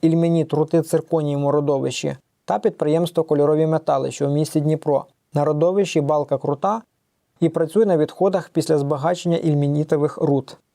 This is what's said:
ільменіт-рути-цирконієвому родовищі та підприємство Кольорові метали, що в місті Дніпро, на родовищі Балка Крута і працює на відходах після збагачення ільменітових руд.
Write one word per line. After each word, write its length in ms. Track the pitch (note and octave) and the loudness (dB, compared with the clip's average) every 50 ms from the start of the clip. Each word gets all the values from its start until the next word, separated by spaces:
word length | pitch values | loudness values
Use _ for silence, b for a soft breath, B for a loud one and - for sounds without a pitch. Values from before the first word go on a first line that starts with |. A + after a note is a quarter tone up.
ільменіт-рути-цирконієвому 1500 | - E3 E3 E3 E3 E3+ E3 E3 D3+ D#3 - D3 D#3 D#3 - E3 D#3 - - D#3+ D#3+ - E3+ D#3+ D3+ D3 C#3+ C#3+ C#3+ C#3+ | 0 2 2 2 2 2 2 0 0 0 0 -2 0 2 0 0 0 0 0 -2 0 -2 -2 -2 0 -2 -2 -2 0 0
родовищі 680 | C#3+ D3+ C#3+ C#3+ C#3+ C3+ C3+ C3+ C3 - - C#3+ C#3 - _ _ _ _ _ | 2 2 2 0 0 0 -2 -4 -4 -4 -6 -6 -6 -8 _ _ _ _ _
та 140 | - F#3 G#3 | -4 -2 0
підприємство 640 | - G#3+ - - D3+ D3+ D3+ E3 F3 E3+ - E3 D#3+ | 0 -2 -2 -2 0 0 0 0 0 0 0 -2 -2
Кольорові 420 | - D3+ C#3+ D3 D3 D#3 D3+ D#3+ | 0 0 2 2 2 2 2 2
метали, 460 | D#3 D#3+ D#3 - - C#3+ C3+ C3+ C3+ | 0 0 0 0 0 -2 0 -2 -4
що 160 | B2+ - C#3+ C#3+ | -4 -4 -2 0
в 40 | |
місті 280 | C#3+ D3 D#3 D3 - D#3 | 0 0 -2 -2 -2 -2
Дніпро, 460 | C#3+ D3+ D#3 D#3 - D3+ C#3+ C3+ - - _ _ _ _ - | 0 0 -2 -2 0 0 -2 -2 -2 -6 _ _ _ _ -4
на 120 | D3 D3 | -2 0
родовищі 560 | D3+ D3+ D3 E3 F3 F#3+ G3+ G3+ F3 - D#3+ | 0 0 2 0 2 2 0 0 0 0 -2
Балка 360 | C#3+ C#3 D3+ D3 D3 - C#3+ C3+ | 0 0 0 -2 0 -2 -4 -4
Крута 440 | - C#3+ C#3 C3+ - F#3+ G#3+ A3+ - _ _ _ _ _ _ _ _ _ _ - | -2 -2 -4 -2 -2 -2 -4 -4 -8 _ _ _ _ _ _ _ _ _ _ -2
і 100 | E3+ E3 | -2 0
працює 360 | D#3+ E3 E3 D#3 - G#3 A3+ | 0 0 -2 0 2 2 2
на 120 | G3+ F3+ D#3 | 4 2 2
відходах 520 | D3+ D3+ - - F#3 G3 F#3 F#3+ D#3+ - | 0 0 0 0 0 0 0 0 -4 -4
після 280 | - E3 D#3 - D#3 D3 | -4 -2 0 2 0 0
збагачення 600 | C#3 C#3+ D3+ C#3 C#3+ D#3+ F3+ F3 - F3 E3+ E3 | 0 0 -2 -2 -2 -2 -2 -2 -2 -2 -2 0
ільменітових 800 | - E3 D3 C#3+ C#3+ C#3+ C#3+ D3 D3+ D3+ D#3 D3 D3 D3 - - | 0 0 0 2 0 0 0 -2 0 0 0 0 0 -2 -2 -2
руд. 400 | E3 D3+ C#3+ C3+ B2+ - - - _ _ | 0 0 0 0 -2 -4 -12 -20 _ _